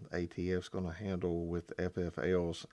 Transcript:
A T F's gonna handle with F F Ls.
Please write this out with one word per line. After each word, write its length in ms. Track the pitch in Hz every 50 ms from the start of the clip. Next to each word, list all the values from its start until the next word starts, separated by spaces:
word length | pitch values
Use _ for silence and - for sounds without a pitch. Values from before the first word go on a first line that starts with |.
| - -
A 140 | - 87 87
T 260 | 85 - - 87 90
F's 160 | 92 90 87 -
gonna 240 | - 98 92 87
handle 540 | 82 85 104 98 95 90 90 90 85 85 85
with 260 | 85 85 85 85 - - -
F 220 | 90 90 - -
F 180 | 90 85 - -
Ls. 480 | 62 85 92 90 87 85 82 - - -